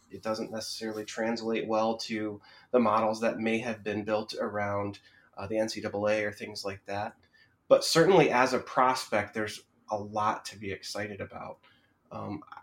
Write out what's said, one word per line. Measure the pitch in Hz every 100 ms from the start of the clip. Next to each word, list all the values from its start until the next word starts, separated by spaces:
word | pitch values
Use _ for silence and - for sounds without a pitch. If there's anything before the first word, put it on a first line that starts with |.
| _
it | 95
doesn't | - 110 110
necessarily | 110 - - 113 107
translate | 104 - 113 113 113 113 107
well | 110 113 113
to | - 110 107 104 - - -
the | 123
models | 110 107 110 110
that | 113 -
may | 110 113
have | 113 107
been | 104 104 104
built | 107 110 -
around, | 110 104 101 101 101 101 - _ _ -
uh, | 98
the | 110
N | 110
C | 107
double | 101 98 104
A | 107
or | 104
things | 101 107 104
like | 98 98 -
that. | 101 110 - _ _ _ _ -
But | 135
certainly | - 165 165 185 143
as | 123 127
a | 127
prospect, | - - 127 131 - 107 104
there's | 113 107 - - _ -
a | 107
lot | 104 107 107 107 -
to | 98
be | 101
excited | 92 - 101 104 98
about. | 98 95 98 - _ _ _ _ _
Um, | 107 104 101 - -